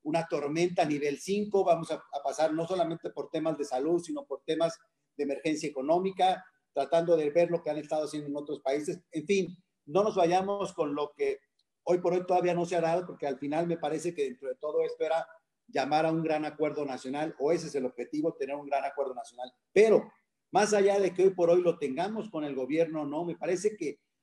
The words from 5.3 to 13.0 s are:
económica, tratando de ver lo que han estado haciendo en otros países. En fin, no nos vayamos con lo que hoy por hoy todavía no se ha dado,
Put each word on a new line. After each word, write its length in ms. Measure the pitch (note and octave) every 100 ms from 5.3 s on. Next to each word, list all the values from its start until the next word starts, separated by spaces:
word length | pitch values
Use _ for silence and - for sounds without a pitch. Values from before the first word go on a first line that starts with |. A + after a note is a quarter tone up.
| C#3 D#3+ D3+ D3+
económica, 760 | C#3+ C3+ F3 F#3+ F#3+ F#3 F3+ - _ _
tratando 440 | - C3+ E3 E3+ E3+
de 120 | D3
ver 180 | D#3+ E3+
lo 120 | E3+
que 80 | D#3
han 60 | D3+
estado 280 | D3+ D#3 D3+
haciendo 240 | D3+ D3
en 60 | C#3+
otros 240 | D3 D3
países. 380 | C3 C#3+ D3 E3 _
En 140 | D#3+ D3+
fin, 320 | G3 F3 - _ _ -
no 180 | D#3+
nos 120 | G#3+ F#3
vayamos 580 | E3+ F3+ G3 G3+ F#3
con 200 | F3+ D3+
lo 180 | C#3+ D3 -
que 240 | C#3 C3+ _ _ _ _
hoy 160 | - F3
por 140 | F3+
hoy 120 | F3+ F3+
todavía 280 | F3+ F3
no 120 | F3 E3+
se 100 | F3
ha 60 |
dado, 240 | E3 E3+